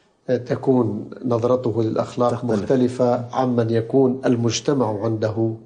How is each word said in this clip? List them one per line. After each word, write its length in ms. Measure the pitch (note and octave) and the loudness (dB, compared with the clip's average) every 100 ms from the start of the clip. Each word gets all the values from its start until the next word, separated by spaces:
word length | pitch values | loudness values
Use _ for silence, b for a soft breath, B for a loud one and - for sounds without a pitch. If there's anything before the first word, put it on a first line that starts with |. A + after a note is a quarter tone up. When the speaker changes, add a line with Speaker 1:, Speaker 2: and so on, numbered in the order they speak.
| b _ - | b _ -4
Speaker 1:
آه، 80 | B2 | -2
تكون 720 | A#2+ B2 - B2+ A2+ G#2 - - | -2 -2 2 2 2 -2 -8 -8
نظرته 580 | B2+ A#2 A#2+ B2 A#2+ A2 | -2 0 2 0 0 -2
للأخلاق 480 | A2 A2+ A2+ - B2 | 0 -2 -4 0 0
Speaker 2:
تختلف. 220 | A#2 B2 | 0 -2
Speaker 1:
مختلفة 840 | G#2+ F#2+ C3+ B2 A#2+ B2 B2 A#2 | -2 2 2 2 2 0 0 -2
عمن 360 | B2 C3 A#2+ A2+ | -2 0 0 2
يكون 500 | A2+ A2+ C3+ C3 B2 | 0 2 4 4 2
المجتمع 800 | C3+ A#2 A#2 G#2+ - C#3 A2 G#2 | 0 2 0 -2 0 0 0 0
عنده 500 | A2+ A2 A2 G#2 A2+ A2+ | -2 -2 -2 0 -2 -2